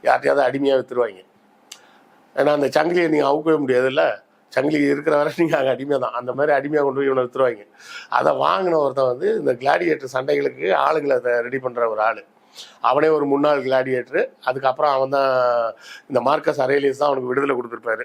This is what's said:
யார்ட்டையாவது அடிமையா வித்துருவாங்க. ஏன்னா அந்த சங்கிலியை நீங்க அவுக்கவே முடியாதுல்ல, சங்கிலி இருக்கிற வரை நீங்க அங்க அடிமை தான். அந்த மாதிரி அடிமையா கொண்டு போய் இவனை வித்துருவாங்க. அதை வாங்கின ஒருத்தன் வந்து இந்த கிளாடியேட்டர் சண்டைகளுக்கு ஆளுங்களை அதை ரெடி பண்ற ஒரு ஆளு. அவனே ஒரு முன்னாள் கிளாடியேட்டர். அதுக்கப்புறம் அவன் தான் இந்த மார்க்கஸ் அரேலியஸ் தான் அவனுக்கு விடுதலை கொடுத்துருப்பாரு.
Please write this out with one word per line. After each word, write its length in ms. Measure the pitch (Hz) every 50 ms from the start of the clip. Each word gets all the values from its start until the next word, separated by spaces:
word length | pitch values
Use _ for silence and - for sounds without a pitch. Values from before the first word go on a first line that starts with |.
யார்ட்டையாவது 400 | - 123 127 123 - 139 139 143
அடிமையா 360 | 135 127 135 139 139 139 135 131
வித்துருவாங்க. 460 | 131 - 127 123 120 110 95 92 92 _ _ _ _ _ _ _ _ - - - - - - _ _ _ _ _ _ _ -
ஏன்னா 100 | 135 139
அந்த 360 | 147 147 147 143 131 - 151
சங்கிலியை 260 | 156 170 175 175 170 160
நீங்க 200 | 156 147 143 139
அவுக்கவே 200 | 147 160 156 160
முடியாதுல்ல, 760 | 156 151 143 127 127 123 127 131 131 156 165 143 104 - - _ _ _ _ _
சங்கிலி 360 | - 131 135 151 156 147 143
இருக்கிற 320 | 143 139 147 147 160 156
வரை 160 | 147 147 156 -
நீங்க 220 | - 170 151 156 147
அங்க 120 | 131 131
அடிமை 280 | 123 123 135 143 143 131
தான். 140 | 123 113
அந்த 200 | 113 120 123 127
மாதிரி 260 | 123 135 147 151 143 135
அடிமையா 240 | 135 147 156 147
கொண்டு 120 | 143 135 127
போய் 100 | 139 139
இவனை 180 | 135 135 131
வித்துருவாங்க. 460 | 127 123 - 135 131 123 110 101 104 - _ - - - - - - -
அதை 240 | 120 123 139 151
வாங்கின 420 | 143 127 139 156 175 190 190 175 165
ஒருத்தன் 320 | 156 143 135 127 139 135
வந்து 320 | 127 123 131 170 208 226 196
இந்த 140 | 151 135
கிளாடியேட்டர் 600 | 127 117 131 139 156 175 175 165 151 - 135 127
சண்டைகளுக்கு 500 | 131 131 131 147 147 143 139 135 127 131
ஆளுங்களை 500 | 156 190 185 151 135 143 160 156 143 139
அதை 280 | 135 123 120 123 120 120
ரெடி 180 | 117 123 131 131
பண்ற 320 | 127 127 120 120 120 113
ஒரு 100 | 107 107
ஆளு. 240 | 107 113 110 104 - _ _ _ _ _ - - - - - -
அவனே 280 | - 117 131 147 151 160
ஒரு 160 | 156 151 147
முன்னாள் 400 | 139 139 139 147 151 147 139 127
கிளாடியேட்டர். 640 | 131 131 131 131 135 127 127 120 127 135 180 254 262 - _
அதுக்கப்புறம் 500 | - 131 127 135 135 131 127 151 151 147
அவன் 160 | 139 131 135 135
தான் 640 | 139 139 135 135 131 127 123 123 120 120 117 113 107 - - - - - - -
இந்த 220 | 139 120 117 131
மார்க்கஸ் 300 | 151 151 147 156 143 139
அரேலியஸ் 360 | 131 131 143 143 139 139 131
தான் 120 | 127 147 147
அவனுக்கு 180 | 139 131 123
விடுதலை 300 | 123 127 139 143 143 131
கொடுத்துருப்பாரு. 460 | 123 120 117 117 110 113 117 110 110 123